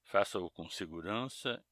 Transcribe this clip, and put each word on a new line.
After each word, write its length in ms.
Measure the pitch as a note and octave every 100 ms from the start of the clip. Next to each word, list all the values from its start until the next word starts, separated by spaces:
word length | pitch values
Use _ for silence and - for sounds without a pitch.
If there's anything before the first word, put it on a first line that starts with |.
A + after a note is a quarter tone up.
faça-o 460 | - G2 G2+ G2 F2
com 180 | - E2
segurança 960 | - E2+ E2 E2 A2 C3 - C3 A#2 -